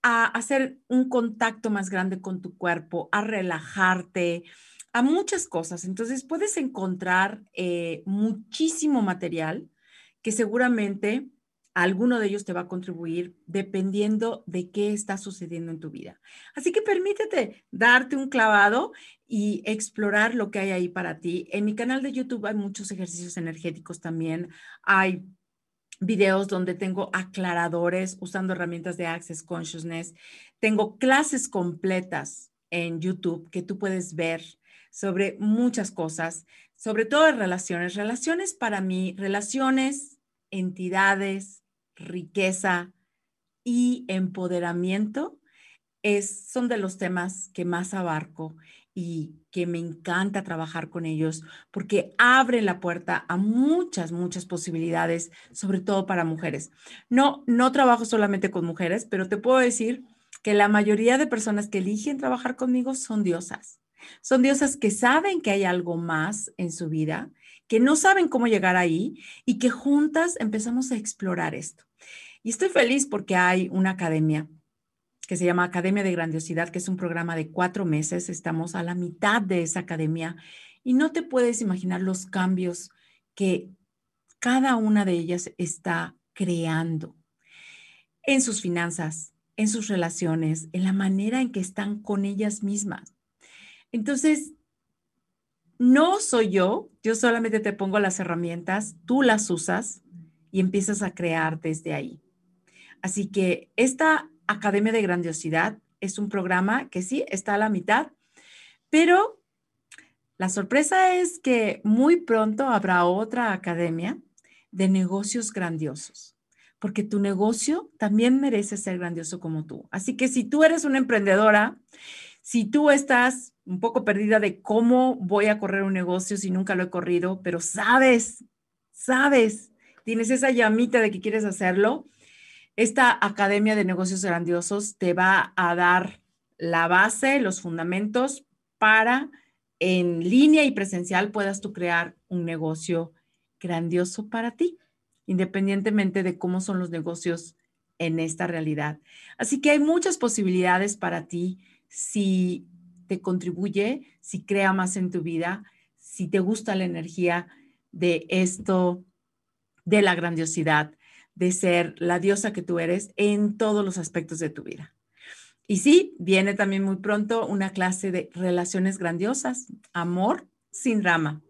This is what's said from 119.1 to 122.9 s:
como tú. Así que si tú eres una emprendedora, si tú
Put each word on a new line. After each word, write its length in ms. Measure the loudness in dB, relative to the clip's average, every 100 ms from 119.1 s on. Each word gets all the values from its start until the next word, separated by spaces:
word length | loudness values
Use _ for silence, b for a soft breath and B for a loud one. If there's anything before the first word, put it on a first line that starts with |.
| -8 -8 -10
como 260 | -6 -6 -8
tú. 220 | -14 -10
Así 260 | -8 -6 -2
que 120 | 0
si 160 | 0
tú 200 | 0 6
eres 200 | 6 6
una 140 | 0 0
emprendedora, 800 | 2 2 4 6 6 6 2 -4 _ B B B B B
si 240 | -2 -2
tú 260 | 2 4 6